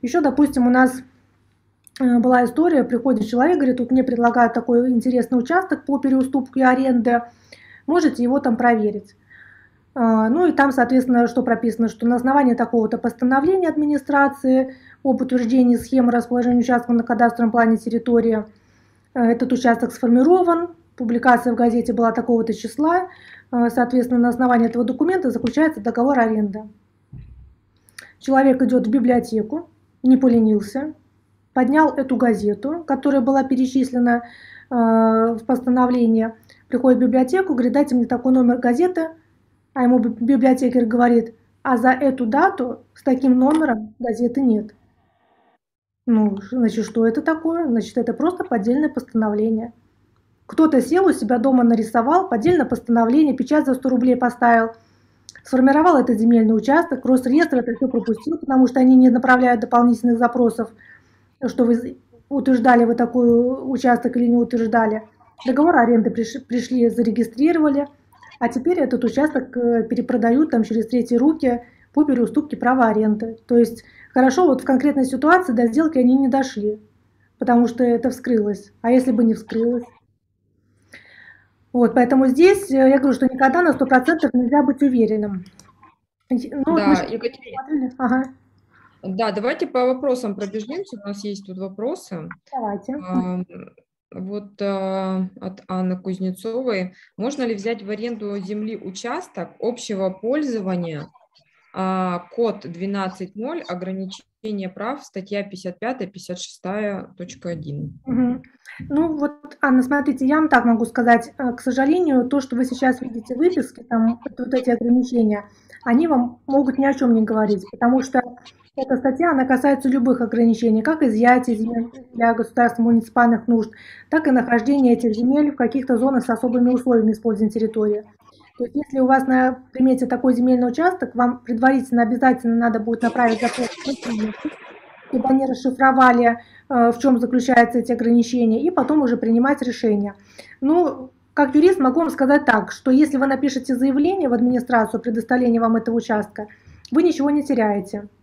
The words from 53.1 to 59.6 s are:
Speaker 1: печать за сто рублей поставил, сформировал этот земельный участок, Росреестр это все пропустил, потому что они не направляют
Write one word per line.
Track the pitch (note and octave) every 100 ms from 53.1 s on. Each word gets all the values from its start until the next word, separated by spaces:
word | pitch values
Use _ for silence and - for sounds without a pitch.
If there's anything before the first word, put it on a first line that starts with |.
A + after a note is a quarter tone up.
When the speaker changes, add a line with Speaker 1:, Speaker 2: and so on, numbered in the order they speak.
| C4+ D#4 C4
Speaker 1:
печать | - D4+ C#4
за | B3+
сто | C4
рублей | B3+ B3+ B3
поставил, | B3 A#3 A#3+ A#3 A3+ - _ _ _ _ - -
сформировал | - C4 C4 C#4+ E4 D#4
этот | B3+ A3
земельный | A3+ A#3 A3 A3
участок, | G#3+ D4 E4+ C4+ -
Росреестр | B3+ B3+ C#4 E4 C4
это | A#3+ A#3
все | C4
пропустил, | A#3 - G#3+ - E4
потому | - C4 B3+
что | B3+
они | B3+ C4
не | B3+
направляют | B3 B3+ B3+ B3+ A#3+